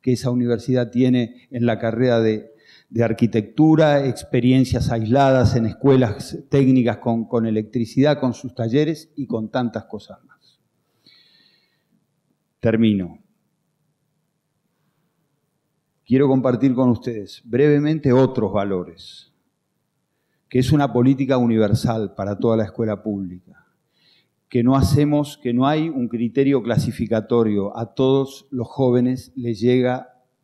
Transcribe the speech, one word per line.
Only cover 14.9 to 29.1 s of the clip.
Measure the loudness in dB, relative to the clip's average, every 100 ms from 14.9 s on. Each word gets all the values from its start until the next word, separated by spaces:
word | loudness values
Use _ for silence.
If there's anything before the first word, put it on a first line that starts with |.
| _ _ _ _ _ _ _ _ _ _ _ -2
Quiero | 2 2
compartir | 2 2 2 0
con | 2 2
ustedes | 0 -4 -10 -12 -18
brevemente | -6 2 4 4 2 0 2
otros | 4 2 0 -2
valores, | -2 -2 -4 -8 -16 -20 -20 _ _ _ _ _ _ _ _ _ _ _ _ _
que | -2
es | 2
una | 2 2
política | 2 2 2 0 0
universal | 2 2 2 0 -2 -4 -6 -6
para | -8 -2
toda | 0 0
la |
escuela | -2 -4 -6 -4
pública, | -6 -8 -8 -14 _ -20 _ _ _ _ _ _ _ _ _
que | 0
no | 2 2
hacemos, | 2 2 2 0 -2 -6
que | -4
no | 0 0
hay | 0 -2
un | -4 -6
criterio | -4 -4 0 2 2
clasificatorio, | 0 -2 -2 -4 -2 -2 0 0 2 0 -4 -8
a | -12
todos | -2 2 2 -2 -10 _
los | -10 -8
jóvenes | -2 2 2 0